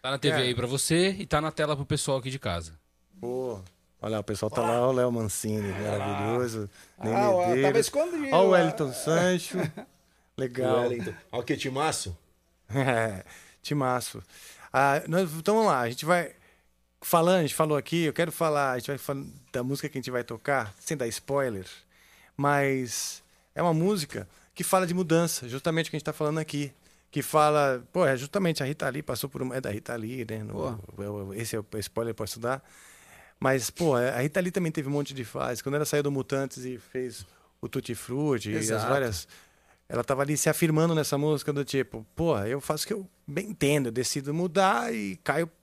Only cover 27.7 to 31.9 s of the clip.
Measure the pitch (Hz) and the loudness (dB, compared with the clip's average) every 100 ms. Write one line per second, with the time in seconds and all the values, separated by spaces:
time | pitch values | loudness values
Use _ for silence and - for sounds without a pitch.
27.7 | 127 120 180 160 131 139 202 180 156 135 | 0 -4 2 2 2 -2 0 0 0 -2
28.7 | 147 143 131 - 123 139 127 127 127 127 | -2 -4 -4 -6 -6 -6 -6 -4 -4 -4
29.7 | 104 - 120 110 127 117 110 107 104 151 | -6 -6 -8 -6 -8 -6 -6 -6 -6 -6
30.7 | 113 95 - 101 104 98 98 113 113 104 | -6 -12 -10 -8 -8 -8 -8 -4 -6 -6
31.7 | 107 101 | -8 -6